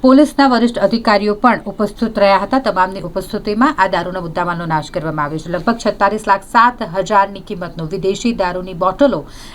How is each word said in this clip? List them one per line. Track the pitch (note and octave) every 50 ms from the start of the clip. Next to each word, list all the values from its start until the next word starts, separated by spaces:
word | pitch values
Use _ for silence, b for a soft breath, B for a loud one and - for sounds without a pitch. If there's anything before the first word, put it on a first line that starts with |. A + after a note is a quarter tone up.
પોલીસના | - C4 C4+ C4+ D4+ - - - C#4
વરિષ્ઠ | C4+ B3 A3+ A#3+ A#3 A#3
અધિકારીઓ | - G3 G3 A3+ A3+ - A#3 G#3 G3+ G#3 G#3 G#3
પણ | G#3 - B3 G#3+ - -
ઉપસ્થિત | G#3 - - G#3+ G3+ - - A#3 A3 A3 G#3
રહ્યા | G3+ G3 G3
હતા. | F#3 G3+ G3 C4 C4
તમામની | C4 A3 F#3 F#3 F#3 F#3+ F#3+ G3
ઉપસ્થિતિમાં | E3 E3+ - F#3+ F#3 - - G3+ G3 G#3+ G#3 A3 B3+ D#4 C#4+
આ | - F#3+
દારૂના | F#3+ F#3+ F3 F3 F#3 F3+ F#3+
મુદ્દામાલનો | E3+ E3 D#3 F#3 F3 F3 F3 E3+ E3+
નાશ | E3 D#3+ D#3 D3+ -
કરવામાં | - F3+ D3+ D#3+ D3+ D#3 D3
આવ્યો | D3 D#3+
છે. | D#3 - -
લગભગ | - F3 D#3+ A#3 A3+
છેતાલીસ | A#3 - A3 G3+ - G3+ G3+ G#3 G#3+ G#3+
લાખ | G#3+ G3 G3 -
સાત | - - A#3+ A#3 B3 B3 - A3+ E3+ E3
હજારની | G3 F#3 F#3 G#3+ G3+ G3 G3+ G3+ G3
કિંમતનો | - - G#3 F3 F3+ E3 - E3+ E3
વિદેશી | D3+ F#3+ F#3+ D#3+ F#3+ G3+ - - A#3+ A#3
દારૂની | - F#3+ F3+ F3 F#3 F3+ F#3 F#3
બોટલો, | E3 F#3 F#3+ F#3 - C#4+ C#4 G3 D#3 C#3 B B B B B